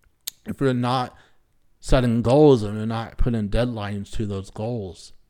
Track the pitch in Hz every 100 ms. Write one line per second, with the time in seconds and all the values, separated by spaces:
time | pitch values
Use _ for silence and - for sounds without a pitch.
0 | _ _ - - - - 135 123 123 127
1 | 123 - _ _ _ _ _ _ - 139
2 | 123 117 113 139 151 131 104 107 110 113
3 | 113 - 131 117 104 110 123 110 101 101
4 | 98 - 107 98 95 - 107 120 95 -
5 | - - _